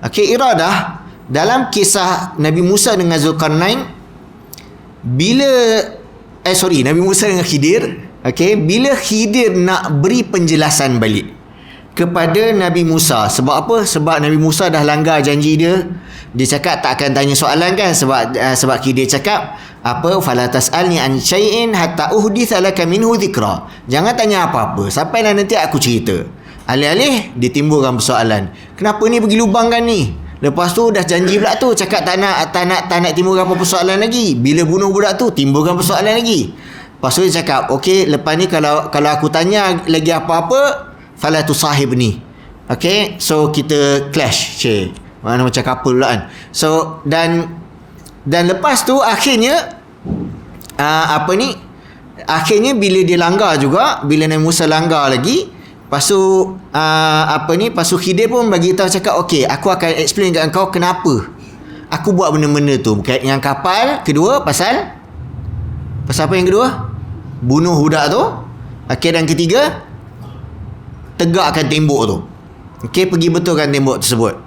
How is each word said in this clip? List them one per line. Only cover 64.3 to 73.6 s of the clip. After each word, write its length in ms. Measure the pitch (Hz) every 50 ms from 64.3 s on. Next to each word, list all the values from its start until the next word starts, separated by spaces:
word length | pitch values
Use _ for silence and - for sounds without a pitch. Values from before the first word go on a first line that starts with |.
| - 190 190
pasal, 480 | 160 135 - 175 208 247 403 403 - - - - - - - - - - - - - - - - - - - - - - - - -
pasal 240 | - - 156 -
apa 60 | 190 185
yang 100 | 180 185
kedua? 200 | 190 208 247 262 - - - - - - - - - - - - - - -
Bunuh 320 | 120 131 151 170 180 175
budak 380 | 147 147 160 156 156 143 147 165
tu. 100 | 233 370 453 - - - - - - - - - - - -
Okey, 240 | 131 - - 165
dan 160 | 165 165 160 156
ketiga, 560 | 165 160 170 165 196 254 294 302 - - - - - - - - - - - - - - - - - - - - - - - - - - - - - -
tegakkan 480 | 170 170 170 190 180 147 147 156 151 131
tembok 340 | 156 151 156 151 143 127 113 107
tu. 100 | 95 85 - - - - - - - - - - - - - 113
Okey, 240 | - 180 185 185
pergi 160 | 185 170 165 175
betulkan 400 | 165 170 170 180 170 151